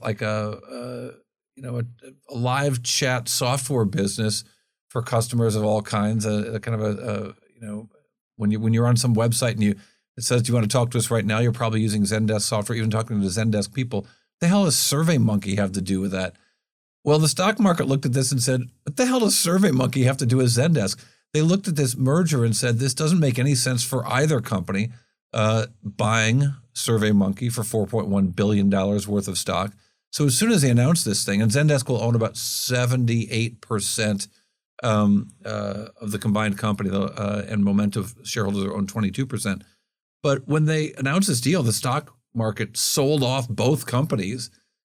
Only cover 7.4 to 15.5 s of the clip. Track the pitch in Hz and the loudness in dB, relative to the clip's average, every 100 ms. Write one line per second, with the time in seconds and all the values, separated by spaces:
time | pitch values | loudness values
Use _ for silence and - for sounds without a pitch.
7.4 | _ _ 107 104 117 _ _ _ _ - | _ _ -14 -12 -14 _ _ _ _ -4
8.4 | 104 107 113 113 120 120 123 110 117 117 | -2 0 2 4 4 4 4 2 2 2
9.4 | 123 107 104 101 - _ _ - - 123 | 0 2 2 0 -6 _ _ -10 0 0
10.4 | 120 120 107 131 120 123 110 117 104 110 | 2 2 2 2 0 0 0 0 0 0
11.4 | 120 101 113 110 110 107 98 107 107 107 | 0 0 -2 0 0 0 0 2 2 0
12.4 | - 107 104 117 110 110 110 107 98 98 | 0 -2 -2 -2 0 -2 -2 -2 0 0
13.4 | 110 104 101 - 123 101 - _ _ _ | 0 0 -2 -4 -4 -4 -6 _ _ _
14.4 | 170 202 190 - - 143 160 151 113 104 | 2 4 4 2 0 0 2 2 2 0
15.4 | 98 | -2